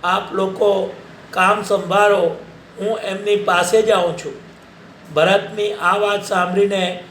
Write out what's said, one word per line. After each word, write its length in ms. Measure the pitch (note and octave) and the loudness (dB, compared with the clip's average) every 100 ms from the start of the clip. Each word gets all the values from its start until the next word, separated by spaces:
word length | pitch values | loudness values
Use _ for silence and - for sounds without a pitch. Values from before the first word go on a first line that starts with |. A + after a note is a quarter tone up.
આપ 280 | F3 F#3+ F#3+ | -2 -2 -4
લોકો 600 | F#3 F#3+ F#3+ G3+ G3 E3+ - - - - | -4 -4 0 2 2 -2 -10 -20 -20 -10
કામ 320 | - F#3 G#3+ | 0 2 2
સંભાળો, 800 | G3+ G3 E3+ F#3+ G#3 G3 E3+ - - - - - | 0 -2 0 2 4 4 0 -2 -14 -20 -20 -8
હું 180 | G3+ A3 | -6 -4
એમની 380 | - F#3+ G3+ G#3 | -6 -6 -2 0
પાસે 460 | - F3+ F3+ A3 | 2 0 4 2
જાઉં 340 | G#3+ G3 F3 D#3 | 4 2 2 -4
છું." 160 | - - - - - - - - - | -10 -14 -18 -20 -20 -20 -20 -20 -6
ભરતની 580 | D3+ E3+ G3 - G#3+ G#3 | 0 4 2 0 -4 -4
આ 240 | G#3 F3 G3+ | 0 0 2
વાત 280 | G#3 G3+ | 0 -2
સાંભળીને 800 | F#3 F#3+ F3+ F#3 G3+ G3 F3+ F3+ - | -2 0 0 2 2 0 -2 -6 -14